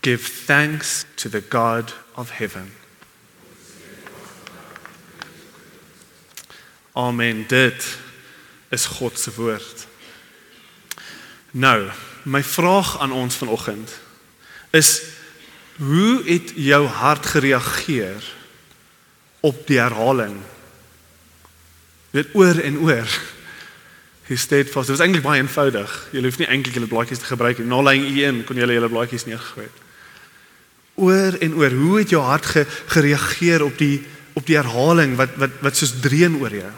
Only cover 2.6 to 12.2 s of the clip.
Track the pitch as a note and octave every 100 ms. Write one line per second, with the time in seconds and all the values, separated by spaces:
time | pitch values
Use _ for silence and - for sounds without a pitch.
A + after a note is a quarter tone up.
2.6 | F#2+ A2+ _ _ - _ _ _ - -
3.6 | - - - - - - - - - -
4.6 | - - - - - - - - - -
5.6 | - - _ _ _ _ _ - - -
6.6 | - _ _ - B2 A#2+ A#2 A2 A2 B2+
7.6 | B2+ - - - - - - - - -
8.6 | _ B2 - - B2 - - G#2+ A#2 G#2+
9.6 | - - - - - - - _ _ -
10.6 | - _ _ - - - - - _ C3
11.6 | C3+ A2+ G2 F#2+ - -